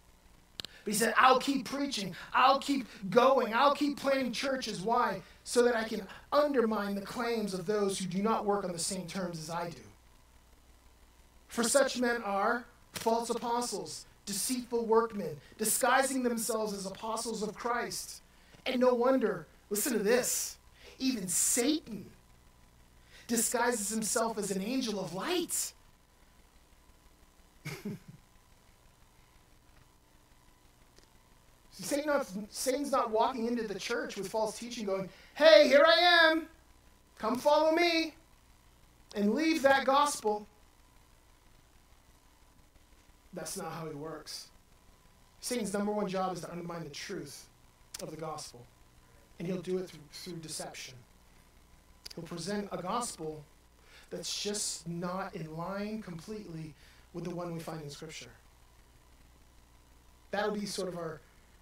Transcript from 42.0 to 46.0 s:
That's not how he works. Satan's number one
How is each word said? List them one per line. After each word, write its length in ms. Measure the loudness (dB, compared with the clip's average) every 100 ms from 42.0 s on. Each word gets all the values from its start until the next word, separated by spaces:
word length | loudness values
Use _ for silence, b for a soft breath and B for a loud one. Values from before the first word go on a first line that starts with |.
| _ -20 _ _ -20 -20 -20 -20 -20 -20 -20 -20 -16
That's 240 | -12 -10 -8
not 140 | -8
how 160 | -8 -10
he 80 | -10
works. 540 | -10 -12 -12 -14 -14 -20 -20 -20 _ -20 -20 -20 -20 -12
Satan's 320 | -6 -4 -4
number 180 | -2 -2
one 160 | -2